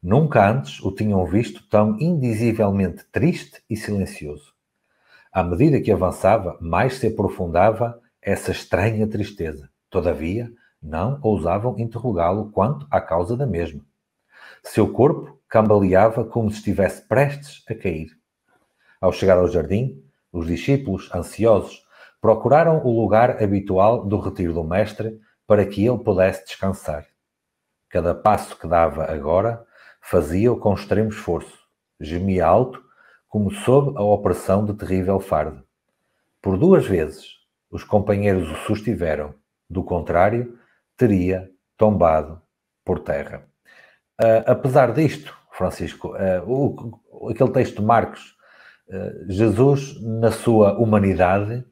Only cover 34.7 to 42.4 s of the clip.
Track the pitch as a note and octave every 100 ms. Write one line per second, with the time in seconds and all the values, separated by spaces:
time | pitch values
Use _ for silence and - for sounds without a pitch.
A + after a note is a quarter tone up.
34.7 | G#2 F2+ F#2+ F#2 G2 - D#2 D2+ C2+ _
35.7 | _ _ _ _ _ _ _ G2+ F#2+ D#3
36.7 | F#3 A#2+ F#2+ D2+ - - - _ _ _
37.7 | F2 - - G2 G2+ G#2 F#2+ E2 D#2+ -
38.7 | G#2+ A#2 G#2 E2+ D2 D2+ - _ _ _
39.7 | F2 F2 F2 D2+ E2+ F#2+ A#2 A#2+ - _
40.7 | _ _ _ A#2+ G2 F2+ F#2 F#2 _ _
41.7 | _ G#2+ G2+ F2 D#2 D2+ E2